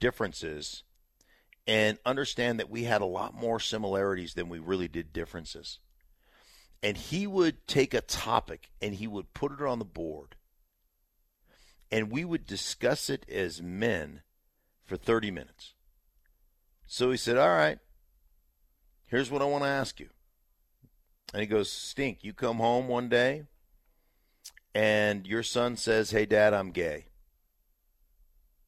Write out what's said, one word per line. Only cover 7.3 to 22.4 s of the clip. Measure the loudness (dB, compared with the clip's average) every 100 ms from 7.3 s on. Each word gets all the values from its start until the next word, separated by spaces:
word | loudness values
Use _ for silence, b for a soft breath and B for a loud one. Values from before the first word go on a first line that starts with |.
| 4 4 2 0
take | 2 4
a | 2
topic | -2 -4 2 2 0 -8 -16 -10
and | -8
he | -6 -8
would | -8 -10
put | -6 -4
it | -2
on | -4 -4
the |
board. | -6 -8 -8 -8 -14 -20 _ _ _ _ _ _ _ _ _ _ _ _ -20 _ _
And | -2 0
we | -2
would | -2 -4 -4
discuss | -8 -6 0 2 2 -2
it | -6 -4
as | -4 -2 -4
men | -8 -2 0 0 -4 -12 -20 _ _ _ _ _
for | -10 -4
thirty | 0 2 0
minutes. | -6 -12 _ -20 _ _ _ _ _ _ _ _ _ _ _ -12
So | 0 2
he | 2
said, | 2 4
"All | 6
right, | 6 4 0 _ _ _ _ _ _ _ _ _ _ _ _ _
here's | -2 0
what | 0
I | 0
want | 0
to | 0
ask | 0 -4 -8
you." | -18 _ _ _ _ _ _ _ _ _ _ _ -10
And | -6
he | 0
goes, | 2 0
"Stink, | -4 -8 -4 -4 -4
you | -12
come | -4